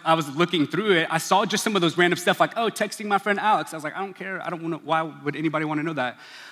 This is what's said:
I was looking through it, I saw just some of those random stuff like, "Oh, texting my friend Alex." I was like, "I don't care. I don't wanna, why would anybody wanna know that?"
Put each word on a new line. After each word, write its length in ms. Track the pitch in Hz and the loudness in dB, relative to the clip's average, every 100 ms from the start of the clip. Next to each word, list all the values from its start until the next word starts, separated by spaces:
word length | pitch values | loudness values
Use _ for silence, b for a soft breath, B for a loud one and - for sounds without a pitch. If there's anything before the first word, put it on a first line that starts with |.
| 160 | 2
I 80 | |
was 200 | 165 147 | 2 2
looking 320 | 139 170 175 143 | 0 2 2 0
through 260 | 180 214 | 0 2
it, 160 | 170 160 | 4 2
I 80 | 160 | 0
saw 260 | - 190 | 2 2
just 180 | 220 208 | 2 0
some 140 | 220 196 | 0 2
of 60 | |
those 160 | 170 165 | 2 4
random 200 | 175 175 | 2 2
stuff 220 | 208 175 | 2 4
like, 140 | 160 - | 2 2
"Oh, 140 | 220 | -2
texting 380 | - 208 - 208 | -2 -4 -4 -2
my 100 | 196 | 0
friend 200 | 208 202 | 0 0
Alex." 360 | 214 180 156 | 2 2 0
I 20 | 160 | -8
was 80 | |
like, 100 | 147 | -8
"I 40 | - | -6
don't 160 | 196 | -8
care. 260 | 180 190 185 | -10 -10 -8
I 60 | - | -6
don't 140 | 170 | -6
wanna, 160 | 165 156 | -6 -6
why 240 | 147 160 | 0 0
would 340 | 160 143 143 143 | -2 -6 -6 -2
anybody 300 | 156 156 156 | -2 0 -2
wanna 160 | 151 | -2
know 100 | 160 | -2
that?" 260 | 151 127 - B B B | -2 -4 -6 B B B